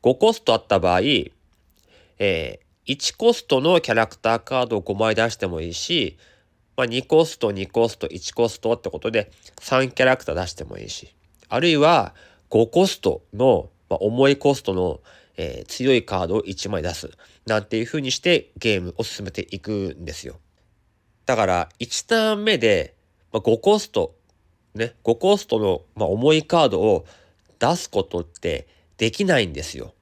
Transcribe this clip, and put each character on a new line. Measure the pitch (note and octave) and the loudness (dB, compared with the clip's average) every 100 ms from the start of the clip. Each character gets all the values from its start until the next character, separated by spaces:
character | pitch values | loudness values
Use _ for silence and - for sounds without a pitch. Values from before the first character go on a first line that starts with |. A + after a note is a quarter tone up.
五 | B2 | 2
コ | B2+ G#3+ | 4 2
ス | A3 | 2
ト | - | 0
あ | A2+ | 0
っ | - | 2
た | G2 | 0
場 | F2+ F2+ | 2 2
合、 | A#2 B2+ - _ _ _ _ _ _ _ _ _ | 2 0 -2 _ _ _ _ _ _ _ _ _
え | G2+ E2+ D2 G1+ | 0 0 -4 -12
ー、 | _ _ | _ _
一 | - F3 - | -8 -6 -6
コ | - A3+ | 0 0
ス | A#3 | 0
ト | - C3+ | 0 2
の | D3 F3 | 4 2
キ | - | 2
ャ | |
ラ | A2+ A2+ | 0 0
ク | - | 0
タ | A2+ A2+ | 0 0
ー | |
カ | - C3 | 0 -2
ー | A#2+ | 0
ド | A2 | -2
を | |
五 | F2+ | -4
枚 | G2+ A2 | -2 0
出 | A2 A#2 | 2 0
し | - | -2
て | F#2+ | -6
も | E2+ | -6
い | E2 | -8
い | |
し、 | E2 - E3+ F#2 - _ _ _ _ _ - | -8 -4 -2 -4 -8 _ _ _ _ _ -4
ま | |
あ、 | B2 | -2
二 | A#2+ | -2
コ | B2 D#3 | 2 4
ス | D#3+ - | 4 0
ト、 | A2+ | -4
二 | G2 F#2+ | -4 -6
コ | - A2+ | 0 0
ス | - | -2
ト、 | D2 | -10
一 | E2+ - | -10 -12
コ | - A#2 | -2 -2
ス | - | 0
ト | A2+ | -4
っ | A#2 | -2
て | - | -4
こ | - | -8
と | A2+ | -4
で、 | A2+ G#2 _ - - | -4 -4 _ -20 -20
三 | - C3 C3 | -2 0 0
キ | - | 2
ャ | B2+ | 2
ラ | C3 | 2
ク | |
タ | - | -2
ー | |
出 | D#2 F2+ | -6 -6
し | |
て | - | -8
も | - G1+ | -14 -14
い | |
い | G#1 | -14
し、 | - - _ _ _ _ | -14 -16 _ _ _ _
あ | A#2+ | -2
る | E3+ | 2
い | D#3 | 4
は | D3 E3 G#2 - - _ _ | 4 4 2 -8 -20 _ _
五 | A2 A2+ | 2 4
コ | F3 F#3+ | 4 2
ス | - | 2
ト | - - _ | -2 -2 _
の、 | G2+ C3 G2 - _ _ | 0 2 2 0 _ _
ま | E2+ | -2
あ、 | |
重 | G#2 A#2+ C3+ | -2 2 2
い | C#3 | 4
コ | D3 | 2
ス | C3+ | 0
ト | - | -2
の、 | F#2 F2+ - _ - _ - | -2 -2 -4 _ -20 _ -10
え | D#2+ A#1+ | -10 -10
ー、 | - | -14
強 | - B2+ | -4 2
い | B2+ | 2
カ | A2+ F#2+ | 2 -4
ー | E2+ | -2
ド | G2+ | -2
を | |
一 | F#2+ G2 G2 | -4 -8 -6
枚 | G2 | -4
出 | E2+ | -6
す | E2+ - - _ _ - | -8 -14 -18 _ _ -4
な | A2 | -4
ん | |
て | G2+ A2+ | -2 -6
い | |
う | A#2 | -4
風 | D#3 | -6
に | C3+ | -4
し | - | -4
て | - E3+ - - | 0 0 -2 -6
ゲ | A#2 G2+ | -2 -2
ー | |
ム | F2 - | -4 -8
を | |
進 | A2+ - | -8 -8
め | G2+ | -10
て | - - | -10 -10
い | F#2 | -10
く | - G#2+ F#2+ D2+ | -8 -6 -6 -8
ん | |
で | E2+ | -14
す | - - | -14 -14
よ。 | D#2+ _ _ _ _ _ _ _ _ - | -18 _ _ _ _ _ _ _ _ -2
だ | G3 | 0
か | G2 | 2
ら、 | F2 F2 _ | 2 -2 _
一 | A#2+ - | -8 -8
タ | - A3+ A3 | -2 0 0
ー | G#3 | 0
ン | |
目 | G#3+ F#3 | 0 2
で、 | A2+ F#2+ D2+ _ _ _ _ | 2 2 0 _ _ _ _
ま | A2+ | -4
あ、 | |
五 | - A2+ | 0 2
コ | - G#3 | 4 2
ス | - | 2
ト、 | - E2+ _ _ _ _ _ _ | -4 -4 _ _ _ _ _ _
ね、 | G#2 A#2 _ | -8 -8 _
五 | - A#2 | -2 0
コ | F#3 G3+ | 2 2
ス | - | 0
ト | A2+ | -2
の、 | G#2 F2+ - | 0 -2 -6
ま | - F#2+ | -4 -2
あ、 | |
重 | G2+ C3+ | 2 2
い | D#3 | 2
カ | D3+ E3+ | 2 2
ー | C#3+ | 2
ド | G2 | 2
を | G#2+ F#2 - - _ _ _ _ | 2 2 -2 -20 _ _ _ _
出 | B2 F3 | 0 0
す | - | -2
こ | G#2 | -4
と | F#2+ F2 | -4 -6
っ | |
て | E2 - F#2 C#2+ - _ _ _ | -8 -8 -6 -6 -10 _ _ _
で | A2 | -4
き | - | -2
な | G3 D3+ | 0 2
い | G2 | 0
ん | |
で | D2 | -4
す | D2+ C2 | -12 -12
よ。 | G#1+ _ | -16 _